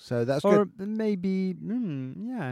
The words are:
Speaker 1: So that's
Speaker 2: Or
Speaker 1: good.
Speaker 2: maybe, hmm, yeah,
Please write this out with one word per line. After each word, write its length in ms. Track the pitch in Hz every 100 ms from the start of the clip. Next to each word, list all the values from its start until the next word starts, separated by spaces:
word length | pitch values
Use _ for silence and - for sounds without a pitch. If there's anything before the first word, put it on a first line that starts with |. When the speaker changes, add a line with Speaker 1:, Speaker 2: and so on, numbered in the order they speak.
Speaker 1:
So 220 | - 120 120
that's 180 | 139
Speaker 2:
Or 220 | 196 202 202
Speaker 1:
good. 220 | - 196
Speaker 2:
maybe, 640 | 220 220 202 190 190 190
hmm, 720 | 170 160 240 220 139 131 147 220
yeah, 240 | 254 139